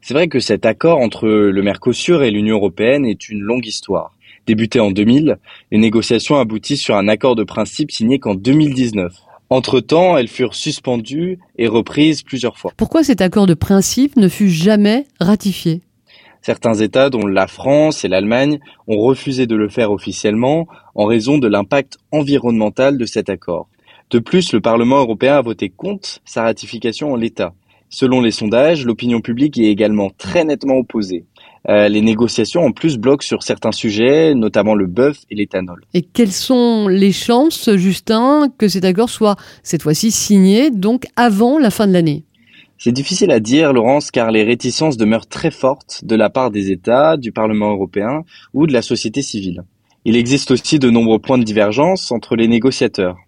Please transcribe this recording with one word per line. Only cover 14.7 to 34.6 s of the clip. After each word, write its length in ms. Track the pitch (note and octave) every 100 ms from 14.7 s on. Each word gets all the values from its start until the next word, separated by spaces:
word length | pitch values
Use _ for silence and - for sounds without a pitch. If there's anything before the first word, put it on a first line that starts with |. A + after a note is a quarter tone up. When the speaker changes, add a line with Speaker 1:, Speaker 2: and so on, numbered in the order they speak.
| G#3+ G3+ A3+ C#4+ _
Speaker 2:
ratifié ? 640 | F3+ G#3+ G3+ F3+ E3+ E3 _ _ _ _ - _
Speaker 1:
Certains 320 | - A2+ A#2+
États, 360 | G#2+ G#2+ B2+ C#3
dont 160 | B2 G#2
la 220 | F#2+ F#2+
France 560 | - - G2+ G#2 G2
et 60 | F#2+
l'Allemagne, 500 | F#2 G#2 A#2 C#3 D3 - _ -
ont 120 | G#2+
refusé 480 | A#2 C3 - B2+ B2
de 80 | A2
le 140 | G#2
faire 240 | B2 A2
officiellement 760 | G2+ - F#2 G#2+ G#2+ B2 D#3 E3 - _ -
en 100 | G#2
raison 320 | A#2 A2 D3
de 100 | A#2+
l'impact 500 | G2+ G2+ C#3+ C3+ - _
environnemental 880 | D3+ C#3+ C#3 A#2+ A2+ G#2+ G2+ C3 C#3
de 80 | A2+
cet 240 | A2+ G2+
accord. 400 | F#2+ - E2 E2 _ _ _ _
De 100 | A#2+
plus, 320 | A2+ F#3 F3
le 80 | A2+
Parlement 380 | G2+ A#2 A#2+ C#3
européen 380 | B2 G#2+ C3 C#3+
a 60 |
voté 280 | A#2+ G#2+ G2+
contre 500 | _ F3+ G3+ - - -
sa 180 | -
ratification 720 | A2+ A2 - A2+ A#2 G#2+ D3+
en 20 | B2
l'état. 380 | A2+ - F2+ _ _ _ _
Selon 340 | - C3 B2+
les 100 | A#2
sondages, 540 | G#2 A2 A2+ D3 E3 B2
l'opinion 360 | G#2+ A#2+ A#2
publique 360 | A2 A#2 D3 C#3
est 120 | G#2+
également 400 | G#2 G#2 G#2+ G2 _
très 260 | F#2+ F3
nettement 340 | D#3 C#3 C3+ C3
opposée. 480 | B2 A2+ G2 F2+ - _ - _ -
Euh, 180 | G#2 G#2
les 140 | G#2+
négociations, 640 | A2 A2 A#2 - G#2+ - C#3
en 60 |
plus, 260 | - E3 C3
bloquent 280 | A#2 C#3+ -
sur 180 | A2
certains 280 | - G#2+ A2+
sujets, 600 | G#2+ A#2 G#2 A#2+ D3 D#3+
notamment 400 | C3+ G#2+ G#2+